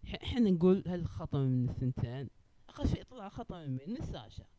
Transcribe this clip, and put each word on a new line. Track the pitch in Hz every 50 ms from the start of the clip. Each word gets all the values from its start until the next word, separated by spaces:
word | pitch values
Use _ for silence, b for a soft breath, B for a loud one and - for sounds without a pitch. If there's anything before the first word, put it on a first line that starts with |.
| -
ح-، | - - - -
حنا | - - 269 240 208
نقول | 185 165 160 185 185 196 -
هل | 165 180 175 165
خطأ | 156 - - 170 156 - 143
من | 135 131 127 127 123 123
الثنتين؟ | - - 131 127 127 - - 120 120 131 - - _ - - _ _ - - -
أقل | - - 294 -
شيء | - - -
طلع | _ 254 254 202 196
خطأ | - - 233 _ 185 180 160
من | 143 131
مين؟ | 131 135 160
من | 226 285
ساشا. | - 330 143 151 117 - - - - - _